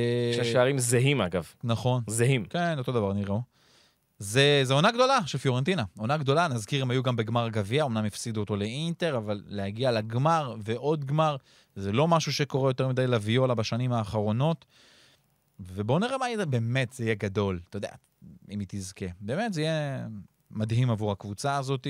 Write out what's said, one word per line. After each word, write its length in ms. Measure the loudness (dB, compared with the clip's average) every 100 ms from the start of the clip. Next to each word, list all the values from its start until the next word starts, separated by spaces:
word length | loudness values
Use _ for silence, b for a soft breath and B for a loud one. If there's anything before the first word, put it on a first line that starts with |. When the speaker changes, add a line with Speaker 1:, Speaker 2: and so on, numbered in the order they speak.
| 2 0 0 0
Speaker 1:
שני 100 | 2
שערים 340 | 4 4 2
זהים, 420 | 2 4 4 4
אגב. 260 | 2 -2 -4 -6
Speaker 2:
נכון. 400 | -4 0 0 0 0
Speaker 1:
זהים. 380 | 2 2 2 0
Speaker 2:
כן, 320 | -2 -2 -2
אותו 140 | -2
דבר 220 | 0 0
נראו. 280 | 0 -2 -2 -4 b b b b b b -12
זה, 420 | -2 4 4 4
זה 100 | 4
עונה 180 | 4 4
גדולה 280 | 4 4 4 0
של 120 | -2
פיורנטינה. 460 | 0 0 0 0 -2 -4
עונה 200 | -2 0
גדולה, 300 | 2 4 2
נזכיר, 340 | 0 -2 -2
הם 100 | 0
היו 120 | 0
גם 120 | 0 0
בגמר 340 | 0 0 0
גביע, 360 | -2 -2 0 0
אמנם 200 | 0 -2
הפסידו 340 | -4 -6 -4
אותו 160 | -2 -2
לאינטר, 640 | -2 -4 -4 -2 -2 -2
אבל 240 | -2 -6 -6
להגיע 440 | -6 -6 -2 0
לגמר 640 | 0 0 0 2 2 0 -6
ועוד 420 | -6 -4 -2 -2 0
גמר, 300 | 2 2 0 b b b -8
זה 160 | -2
לא 160 | 2 4
משהו 260 | 4 2
שקורה 360 | -2 0 0 2
יותר 180 | 2 0
מדי 200 | 2 2
לוויולה 480 | 2 2 2 2 2
בשנים 380 | 0 -2 0
האחרונות. 720 | 0 0 0 0 2 0 -2 _ b b b b b b _ _ -18
ובואו 400 | -10 -4 0 2
נראה 180 | 2 -2
מה 120 | -2
יהיה, 160 | -2 0
באמת, 480 | 0 0 0 -2
זה 100 | -2
יהיה 120 | -2 0
גדול. 440 | -2 0 0 -2 -6
אתה 80 | -10
יודע, 120 | -10 -12 _ _ -20 -20 -10
אם 80 | -8
היא 80 | -6
תזכה. 360 | -8 -10 -8 -10 -8
באמת, 320 | -6 -4 -2
זה 80 | -2
יהיה 460 | -2 -2 -4 -6 -8 -12 -16 _ -10
מדהים 380 | -4 0 2 2
עבור 220 | 2 0
הקבוצה 440 | -2 -6 -6 -2 -2
הזאת, 320 | -2 -4